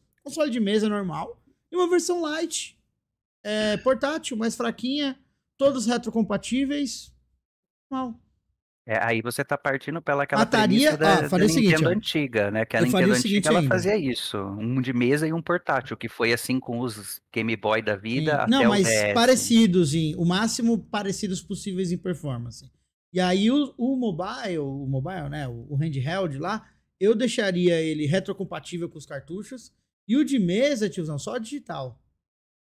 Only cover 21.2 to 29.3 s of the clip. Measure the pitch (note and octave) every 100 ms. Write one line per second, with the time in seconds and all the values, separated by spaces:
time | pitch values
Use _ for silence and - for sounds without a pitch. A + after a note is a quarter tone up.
21.2 | G#3 F#3 - F#3+ G#3 F#3 F3+ F3 F3+ D#3+
22.2 | D3 A#2+ A#2+ - C3 _ _ _ _ F3+
23.2 | F3+ F#3+ A3 C#4 C4+ - A#3+ C4+ A#3 D#3+
24.2 | F#3+ C4 A3+ E3 C#3 C#3 C3+ C3+ D3+ F#3
25.2 | C#3+ D3+ C3 A#2 C3+ C#3 D#3+ C#3 C3 F#3+
26.2 | F3+ C3+ F3 G#3+ - _ _ - G3+ A3
27.2 | A#3+ A3+ G3+ F3+ F3 E3 D#3+ D#3 D3 F#3+
28.2 | F#3+ F#3+ F3 D#3+ - F3 E3 D#3 - C#3+
29.2 | C#3